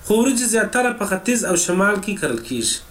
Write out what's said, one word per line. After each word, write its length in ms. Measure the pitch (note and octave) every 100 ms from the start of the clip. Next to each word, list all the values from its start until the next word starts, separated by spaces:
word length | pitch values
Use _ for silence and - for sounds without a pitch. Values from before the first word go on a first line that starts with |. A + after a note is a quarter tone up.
خو 120 | -
وریجې 320 | G#3+ B3+ A#3+ A#3+
زیاتره 360 | A3+ G3+ B3 B3
په 120 | A#3 G3
ختیځ 340 | F#3+ - A#3+
او 120 | A#3 E3+
شمال 400 | - F3+ G3+ G3+
کې 160 | G3+ G3
کرل 200 | D3 A#2 -
کیږي. 280 | B2 A2+ - -